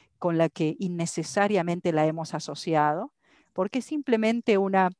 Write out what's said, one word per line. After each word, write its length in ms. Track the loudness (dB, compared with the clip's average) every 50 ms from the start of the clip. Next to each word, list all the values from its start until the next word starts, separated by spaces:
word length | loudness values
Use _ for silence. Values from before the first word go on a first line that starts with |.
| _ _ _ _
con 180 | -2 0 2
la 120 | 2 2 2
que 260 | 2 0 -2 -2 -2 -2
innecesariamente 1120 | -6 -6 -4 -4 -4 -4 -4 -6 -8 -4 0 0 0 2 2 0 0 0 -4 -2 -2 0 2
la 120 | 2 2
hemos 280 | 2 0 -2 -8 -8 -8
asociado, 800 | -8 -8 -8 -12 -8 -4 0 2 2 2 2 0 -2 -6 -8 -12 _ _ _ _ _ _ _ _
porque 260 | -4 -4 -2 -2 -6
es 60 | -6
simplemente 720 | -4 -6 -6 0 0 0 2 2 0 0 0 2 2 2
una, 340 | 2 2 4 4 4 4 2 0